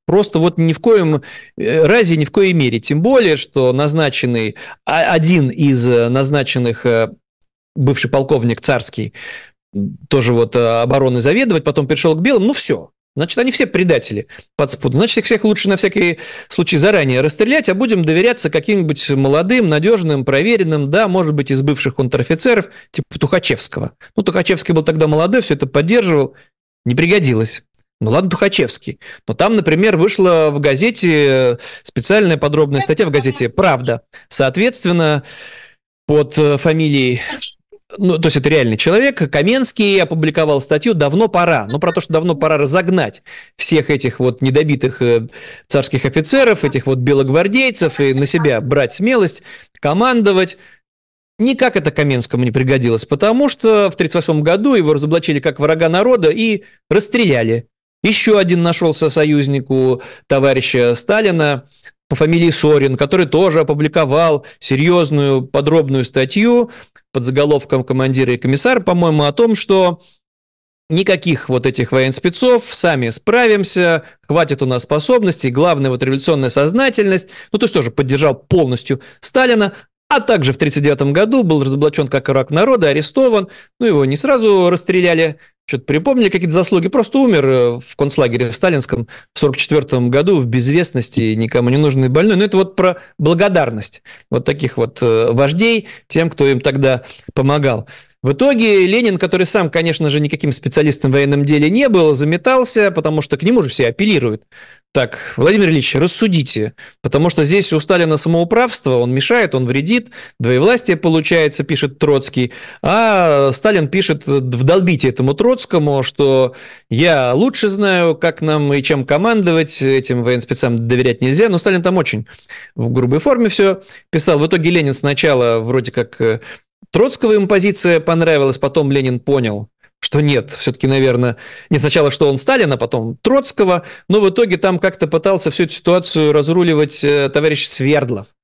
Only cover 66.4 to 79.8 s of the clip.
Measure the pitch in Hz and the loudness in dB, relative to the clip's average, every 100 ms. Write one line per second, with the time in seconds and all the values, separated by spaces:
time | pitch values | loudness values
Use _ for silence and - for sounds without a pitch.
66.4 | 226 240 240 - - _ _ - 123 131 | 2 2 0 -6 -20 _ _ -8 -4 0
67.4 | 147 147 - 131 127 127 131 127 127 123 | 0 0 0 -4 -2 -2 0 0 0 0
68.4 | 123 139 240 240 180 180 170 151 147 147 | -2 0 0 0 0 0 2 2 0 2
69.4 | 233 208 - 190 185 170 _ _ _ _ | 0 0 0 2 2 -2 _ _ _ _
70.4 | _ _ _ _ - 160 196 185 175 139 | _ _ _ _ -6 -2 0 0 0 -2
71.4 | - 127 131 117 120 131 131 135 180 170 | -2 -2 -2 -2 -2 0 0 0 0 2
72.4 | 254 247 240 - 175 147 120 113 - 233 | 4 2 0 -2 0 0 -2 -4 0 2
73.4 | 240 208 190 185 175 165 - _ - 151 | 2 2 0 0 2 0 -4 _ -4 0
74.4 | 165 139 131 123 - 151 151 254 202 165 | 0 0 -2 -2 -2 -2 2 2 2 -2
75.4 | 135 123 170 151 135 127 127 135 135 151 | -2 0 0 2 0 -2 -2 0 0 0
76.4 | 131 139 147 208 262 233 202 190 - - | 0 0 0 0 0 0 0 0 -4 -14
77.4 | - 208 233 175 117 - 135 139 151 127 | -8 -2 0 0 -2 -2 -2 0 0 -2
78.4 | - 185 143 123 - 135 - - - 262 | -2 0 0 -2 -4 -6 -8 -10 -4 0
79.4 | 262 226 202 - | 2 2 0 -4